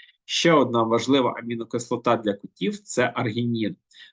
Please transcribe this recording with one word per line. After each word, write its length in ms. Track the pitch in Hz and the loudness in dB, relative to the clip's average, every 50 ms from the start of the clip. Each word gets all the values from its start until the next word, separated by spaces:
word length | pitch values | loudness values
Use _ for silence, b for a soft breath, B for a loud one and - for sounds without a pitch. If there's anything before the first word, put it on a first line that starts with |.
| B B B _ _ | B B B _ _
Ще 280 | - - - - 170 165 | -8 -2 0 4 4 6
одна 300 | 147 131 120 117 117 113 | 6 4 4 2 0 2
важлива 500 | 110 117 117 117 131 139 139 123 117 - - | 2 2 0 2 2 2 2 2 2 -2 -4
амінокислота 800 | 117 117 120 113 113 - - 120 - - 123 120 - 123 117 110 | -6 -8 -8 -8 -6 -6 -6 -6 -4 -4 -6 -2 0 0 0 2
для 160 | 110 107 101 | 2 -2 -2
котів — 440 | - - - _ - 175 202 208 - - | -2 -6 -16 _ -6 -4 -4 -4 -6 -10
це 280 | - - - 127 120 - | -6 -2 0 0 0 0
аргінін. 600 | 123 120 117 107 117 120 120 117 113 107 98 87 - _ B B B B B | -2 -4 -4 -2 -2 -2 -2 -2 -2 -2 -4 -4 -8 _ B B B B B